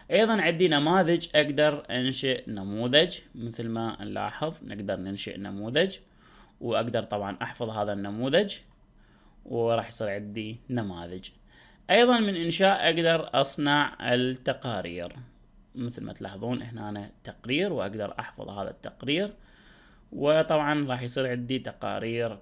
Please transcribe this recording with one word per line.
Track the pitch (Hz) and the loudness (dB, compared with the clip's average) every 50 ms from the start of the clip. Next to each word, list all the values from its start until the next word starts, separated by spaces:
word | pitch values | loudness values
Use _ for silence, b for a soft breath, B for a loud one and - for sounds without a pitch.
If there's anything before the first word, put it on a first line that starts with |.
| b - | b 2
أيضًا | 147 185 226 220 226 202 160 | 4 4 6 6 4 4 2
عندي | 165 175 165 185 170 | 2 4 4 4 4
نماذج، | 156 143 143 156 180 190 180 160 170 170 - - - | 4 4 4 4 4 4 6 4 2 2 0 2 2
أقدر | 151 147 143 143 139 151 151 143 143 - - | 4 4 4 4 4 4 4 2 0 -4 -4
أنشئ | - 123 127 131 127 131 - 135 127 120 - - | -4 -2 -2 -2 -2 -2 -2 -2 -2 -2 -4 -6
نموذج. | 110 101 95 98 101 107 117 123 127 147 175 180 - - - - - | -8 -8 -6 -6 -4 -2 0 4 4 4 4 4 0 -8 -16 -16 -14
مثل | - 113 117 117 - 117 113 | -10 -10 -8 -8 -6 -6 -4
ما | 113 113 113 113 104 - | -4 -4 -4 -4 -6 -8
نلاحظ | 101 104 101 101 101 104 - - 151 156 160 - - | -8 -8 -6 -4 -4 -4 -4 -6 -6 -6 -6 -8 -12
نقدر | 107 107 104 104 95 98 | -12 -10 -8 -4 -4 -4
ننشئ | 92 92 95 98 101 - - 95 - | -4 -4 -6 -8 -8 -8 -8 -10 -8
نموذج، | 98 101 98 98 104 113 123 147 180 196 196 - b b b b b b b b b b b - | -10 -8 -8 -8 -6 -2 2 2 2 2 0 -6 b b b b b b b b b b b -8
وأقدر | - 117 110 104 113 120 110 117 104 | -4 0 0 0 0 0 0 -2 -2
طبعًا | - 107 104 101 98 101 - 120 | -2 -4 -4 -4 -4 -6 -6 -6
أحفظ | 117 120 - 120 110 | -8 -6 -6 -6 -4
هذا | 110 107 104 104 101 | -2 -2 -2 -2 -2
النموذج، | 101 98 101 104 110 123 135 139 180 208 196 - - - - - _ _ _ _ b b b b b b b b b - | -2 -4 -6 -4 -4 0 2 4 4 4 2 -2 -10 -14 -18 -20 _ _ _ _ b b b b b b b b b -12
وراح | - 127 117 113 117 117 113 104 - | -6 -2 0 2 2 2 2 0 -2
يصير | - - 113 104 | -6 -6 -4 -4
عندي | 98 104 104 104 104 113 107 107 113 120 - - | -4 -4 -6 -6 -6 -6 -6 -6 -8 -10 -8 -4
نماذج. | 127 123 110 98 90 85 85 87 92 92 185 - - _ b b b b b b b b b - | -2 -2 -2 -4 -6 -8 -10 -10 -10 -10 -12 -14 -18 _ b b b b b b b b b 4
أيضًا | 233 220 240 247 247 233 | 6 6 8 8 6 4
من | 220 202 196 | 4 2 0
إنشاء | 165 170 170 165 165 190 190 196 - - | 0 -2 -2 2 4 6 6 6 6 4
أقدر | 165 165 165 170 165 165 160 156 - - 127 | 2 4 4 4 4 4 2 2 0 2 2
أصنع | 139 143 - - 147 143 143 147 143 135 - - - 117 123 | 2 2 0 0 2 4 4 4 4 2 -2 -4 0 2 2
التقارير. | 123 127 127 131 131 - 139 127 - - 131 110 95 92 87 85 87 85 92 - 131 123 - - _ _ _ _ - - _ - | 4 2 2 -2 -2 -2 -4 -4 -2 -4 -4 -4 -4 -4 -6 -6 -6 -8 -8 -10 -12 -18 -18 -20 _ _ _ _ -20 -20 _ -10
مثل | - 120 120 120 - 110 | -8 -8 -8 -8 -8 -10
ما | 107 101 | -10 -10
تلاحظون | - 107 92 98 95 110 120 123 - 131 | -10 -10 -10 -10 -6 -4 -4 -4 -4 -6
هنا | 117 117 113 107 104 | -8 -10 -10 -8 -8
أنا | 104 104 101 - - - - | -8 -8 -10 -12 -14 -16 -16
تقرير، | - - - - 110 135 151 185 202 170 | -16 -16 -12 -6 -2 -2 0 0 -2 -2
وأقدر | 123 92 101 101 110 104 101 - - | -2 -4 -4 -4 -6 -6 -6 -6 -8
أحفظ | - - - - - - | -10 -10 -12 -12 -12 -10
هذا | 98 101 98 - | -8 -8 -8 -8
التقرير، | - - - - - - - 123 147 170 202 208 - b b b b b b b b b b b b b b _ - | -8 -10 -14 -14 -14 -8 -4 -2 0 0 -2 -4 -6 b b b b b b b b b b b b b b _ -6
وطبعًا | - 139 147 151 160 156 156 165 151 151 147 151 151 143 135 | 0 2 4 6 4 4 4 2 2 2 2 2 2 0 0
راح | 127 123 127 | -2 -4 -4
يصير | 120 - 139 131 127 | -4 -2 -2 -2 0
عندي | 123 123 123 117 131 127 | -2 -2 -2 -2 -2 -4
تقارير | - - - - - 104 101 104 110 113 117 117 117 113 110 101 | -4 -6 -8 -6 -6 -4 -4 -4 -4 -2 -2 -2 -2 -2 -4 -8